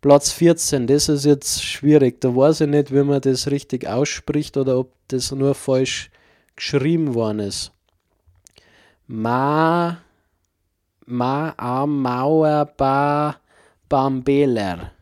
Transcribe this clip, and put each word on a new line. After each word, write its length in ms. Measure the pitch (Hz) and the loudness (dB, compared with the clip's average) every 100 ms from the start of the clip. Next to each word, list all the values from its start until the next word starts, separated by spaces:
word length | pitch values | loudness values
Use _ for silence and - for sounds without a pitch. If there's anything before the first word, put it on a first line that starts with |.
Platz 320 | 143 143 - | 6 6 4
vierzehn, 520 | - 170 170 - 143 120 | 0 2 2 0 -4 0
das 220 | 143 147 | 0 2
ist 160 | 147 | 0
jetzt 400 | 143 139 - - | 2 2 0 -6
schwierig. 560 | - - 143 151 131 - | -6 -2 4 6 4 2
Da 160 | 131 123 | -2 2
weiß 260 | 139 156 | 2 2
ich 60 | 151 | 2
nicht, 240 | 147 131 | 0 2
wie 120 | 135 | 0
man 180 | 139 143 | 2 0
das 300 | 131 131 - | 0 -2 -2
richtig 360 | 143 - 127 - | -6 -6 -8 -4
ausspricht 720 | 113 143 - - 151 147 - | -2 -2 -4 -4 -4 -4 -4
oder 220 | 135 127 | 0 -2
ob 140 | 127 _ _ | -4 _ _
das 240 | 131 123 | -6 -6
nur 240 | 135 135 135 | -2 -2 -2
falsch 560 | - 131 131 - - _ _ _ _ - | -2 0 0 -4 -12 _ _ _ _ -14
geschrieben 580 | - 147 135 165 156 | -4 -2 0 0 -2
worden 260 | 117 110 107 | -2 -2 -2
ist. 320 | 104 - - _ _ _ _ _ _ _ _ _ _ _ _ _ _ | -6 -8 -12 _ _ _ _ _ _ _ _ _ _ _ _ _ _
Ma, 920 | 113 110 123 139 151 160 170 170 170 _ _ _ _ _ _ _ _ _ _ - | -6 -2 0 0 2 2 2 -2 -4 _ _ _ _ _ _ _ _ _ _ -10
ma 480 | 123 123 139 156 - | -4 -2 -2 -6 -8
a 300 | 120 127 143 | -6 -4 -2
Mauer 800 | 147 131 123 135 160 156 151 147 | -2 -2 -2 0 2 2 2 -2
ba 760 | - 135 135 147 147 151 - _ _ _ _ _ | -2 0 2 0 0 -2 -6 _ _ _ _ _
Bambeler. 1000 | 143 135 131 127 139 143 117 101 85 90 - | 0 0 -2 0 2 2 0 -2 -6 -10 -16